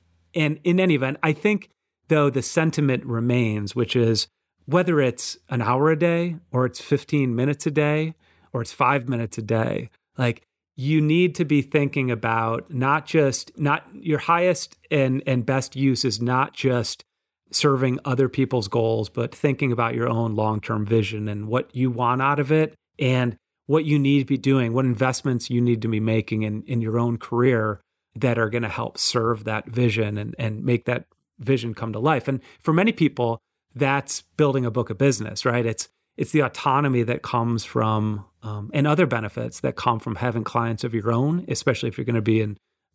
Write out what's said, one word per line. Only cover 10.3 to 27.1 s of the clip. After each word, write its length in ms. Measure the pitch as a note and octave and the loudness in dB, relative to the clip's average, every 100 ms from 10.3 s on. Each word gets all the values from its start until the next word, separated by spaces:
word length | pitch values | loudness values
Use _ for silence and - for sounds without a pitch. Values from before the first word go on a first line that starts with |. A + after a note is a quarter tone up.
| A#2 _ _ _ - | -2 _ _ _ -8
you 260 | C3+ D#3 | 0 2
need 340 | D3+ E3 F3+ - | 2 4 2 0
to 100 | D#3 | 0
be 160 | D3 | 2
thinking 480 | C3+ D#3 C#3+ C#3+ B2+ | 2 0 0 0 -2
about 640 | A2+ A2+ A2+ A2+ A#2 - | -2 0 0 0 -4 -6
not 320 | C3+ C3+ D3+ - | -2 0 0 0
just, 520 | E3 C#3 B2+ - - | 2 2 0 -6 -4
not, 260 | D3 D#3 - | -2 -2 -4
your 260 | - E3 D3 | -10 -2 -2
highest 580 | - E3+ F3+ E3+ - - - | 2 2 4 0 -4 -14 -2
and, 320 | D3+ C3 C3 - | 2 2 0 0
and 180 | B2+ A#2 | 0 0
best 300 | C3+ - C3 | 0 -2 0
use 300 | C3+ B2 C3 | 0 2 0
is 160 | G#2 | -2
not 320 | A#2+ B2+ C#3 | 0 0 0
just 500 | - C3+ B2 A2 - - _ _ _ _ | 0 0 0 -2 -8 -14 _ _ _ _
serving 480 | - D3+ C3+ C3 B2+ - | 0 2 2 2 0 -2
other 240 | B2+ C3 | 2 2
people's 380 | - C3 B2+ G2+ | 2 0 0 -2
goals, 420 | A#2 A2+ A2+ G#2 | 0 0 0 -2
but 260 | - A#2 - | -4 -6 -2
thinking 360 | D3 C3+ C#3 | -2 0 -2
about 220 | A#2 A#2 | 0 -2
your 140 | A#2+ A#2+ | 0 -2
own 280 | A#2 A#2 G#2+ | 0 -2 0
long-term 500 | G#2+ G#2+ - A2 G#2 | 0 0 -2 -4 2
vision 420 | A2+ G2+ G#2+ G#2+ | 2 2 -4 -6
and 200 | G#2 G#2 | -6 -4
what 280 | B2 - B2+ | -4 -4 -2
you 140 | B2+ | -2
want 320 | A#2 A#2+ B2+ | 0 0 2
out 180 | C3+ C#3+ | 2 0
of 120 | C3+ | 2
it 240 | D#3 D#3 - _ - | 2 0 -4 _ -4
and 380 | C3 B2+ B2 G#2+ _ _ - | 0 2 0 -4 _ _ -2
what 200 | D#3 D#3 | 0 2
you 140 | D3 | 2
need 200 | C#3 C#3+ | 4 2
to 60 | C3 | 2
be 120 | C3+ | 0
doing, 340 | C3 C3+ A#2 | 2 2 2
what 140 | A#2+ C3 | 0 0
investments 640 | A2 C3 B2+ C#3 B2 - | 2 0 0 -2 -2 -2
you 100 | A#2+ | 0
need 220 | A#2+ A2+ | 2 0
to 60 | A2+ | 0
be 120 | G#2+ | -2
making 440 | A2 A2 - A2 | 0 0 0 -2
in, 200 | G#2+ G#2+ | -4 -6
in 160 | - A#2+ | -6 -4
your 180 | A2 A#2 | -2 0
own 200 | A#2 | 0